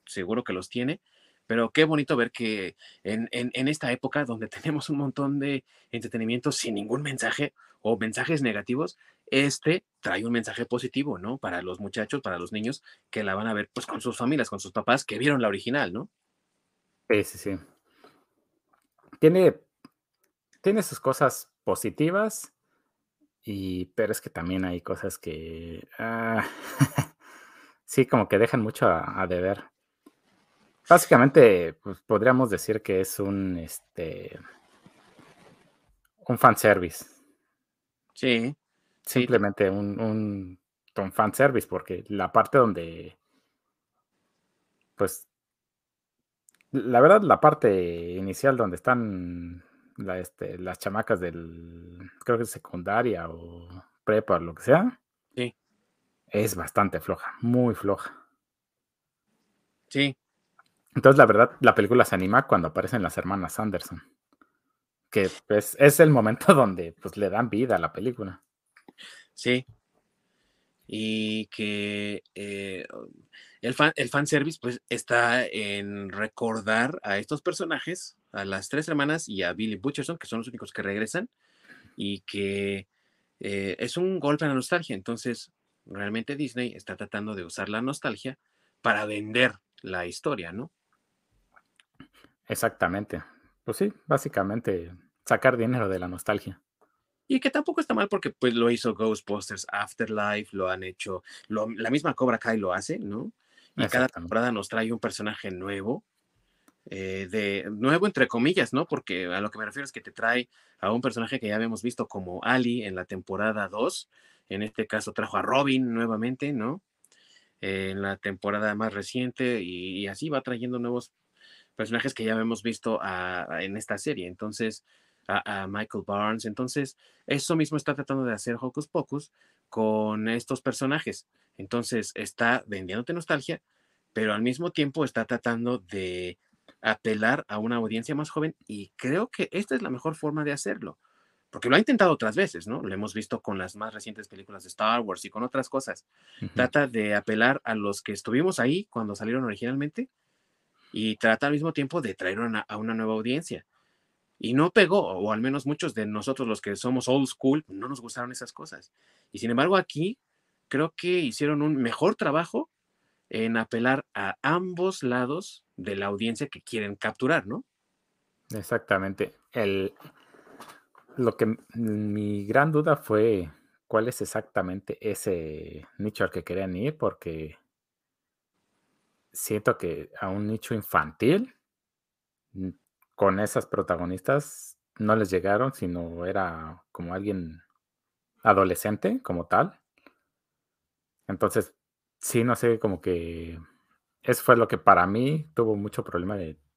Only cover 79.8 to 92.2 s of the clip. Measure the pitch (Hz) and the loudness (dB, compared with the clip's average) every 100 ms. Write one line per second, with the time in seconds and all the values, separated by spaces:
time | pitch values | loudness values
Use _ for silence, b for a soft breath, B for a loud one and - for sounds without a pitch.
79.8 | 131 147 131 165 - 113 117 123 104 - | -4 -4 -6 -8 -8 -8 -8 -12 -12 -8
80.8 | 98 101 - 170 240 b b b b b | -4 -4 -4 -4 -6 b b b b b
81.8 | b - 101 98 - 101 98 101 98 98 | b -8 -6 -6 -8 -4 -2 -2 -2 -4
82.8 | 98 _ _ _ _ _ 101 98 98 - | -8 _ _ _ _ _ -6 -4 -4 -4
83.8 | 123 175 185 185 143 147 151 131 123 175 | -4 -2 -2 0 0 0 0 -2 0 -2
84.8 | 160 101 104 117 123 113 - _ _ _ | -2 -8 -6 -6 -6 -8 -12 _ _ _
85.8 | - 98 101 110 117 143 139 123 123 - | -16 -8 -6 -6 -6 -6 -6 -4 -6 -8
86.8 | - 90 101 104 104 101 85 - 98 110 | -14 -12 -8 -8 -8 -8 -10 -8 -6 -4
87.8 | 127 143 147 101 135 - _ _ _ _ | -4 -6 -8 -8 -10 -14 _ _ _ _
88.8 | 117 117 107 104 107 117 127 - _ - | 0 2 0 -4 -2 2 2 2 _ -16
89.8 | - 92 87 - 156 123 85 95 151 _ | -8 -6 -6 -6 -6 -4 -6 -10 -12 _
90.8 | _ _ _ _ _ _ _ _ _ _ | _ _ _ _ _ _ _ _ _ _
91.8 | _ _ - b | _ _ -20 b